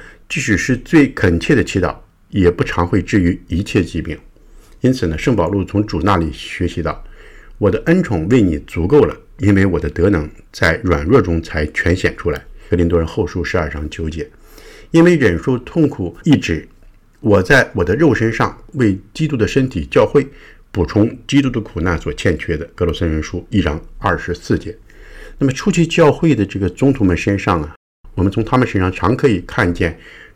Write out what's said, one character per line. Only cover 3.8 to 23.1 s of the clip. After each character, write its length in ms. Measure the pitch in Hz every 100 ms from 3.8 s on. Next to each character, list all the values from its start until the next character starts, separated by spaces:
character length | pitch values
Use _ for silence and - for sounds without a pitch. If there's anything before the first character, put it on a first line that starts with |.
疾 180 | 80 85
病。 160 | 78 76 - _ _ - - -
因 120 | 123
此 140 | 131 87
呢， 120 | 80
圣 180 | - 113
保 140 | 82
禄 160 | 101 92
从 200 | 101 107
主 160 | 85
那 140 | 87 95
里 160 | 80
学 340 | 69 - - 87
习 160 | -
到 220 | 80 - - - - - - -
：“我 100 | 101
的 80 | 101 -
恩 140 | 175
宠 240 | - 92 80
为 120 | 127
你 160 | 98 76
足 280 | - - 85
够 140 | 147
了， 120 | 104 - - -
因 140 | 98
为 120 | 101 98
我 120 | 82
的 120 | 80
德 200 | - 87
能 200 | 90 76 - -
在 260 | - 87 80 92
软 200 | 78 76
弱 160 | 127
中 200 | 85 82
才 240 | 80 78 76
全 200 | - -
显 220 | 87 90 -
出 160 | 85
来。” 100 | 73 - - -
哥 60 | 87
林 100 | 85
多 100 | 85
人 80 | 80
后 220 | - 85
书 160 | 95
十 140 | 85 95
二 120 | 78
章 200 | 73 76
九 200 | - 80
节。 160 | 78 - - - - - - -
因 120 | 165
为 140 | 170 170
忍 200 | 117 85
受 200 | - 127
痛 320 | - - 113
苦， 260 | - 90 -
一 140 | - 127
直 280 | - 78 - _ - - _ _
我 240 | 113 98
在 260 | 92 135 117 104
我 80 |
的 140 | 87 107
肉 180 | 160 107
身 160 | 110
上 260 | 113 117 - - 147
为 220 | 113 95 -
基 140 | - 156
督 80 | 139
的 100 | 104
身 220 | - 131
体 180 | 101 71
教 180 | 147 -
会 200 | 147 131 - - - _
补 140 | - 85
充 320 | 107 113 - -
基 140 | 135
督 80 | 135
的 100 | 117
苦 220 | 98 -
难 180 | 85 85
所 140 | -
欠 260 | 73 98 78
缺 160 | - 80
的。 100 | 71
哥 120 | - 87
罗 80 |
森 160 | 80
人 120 | 85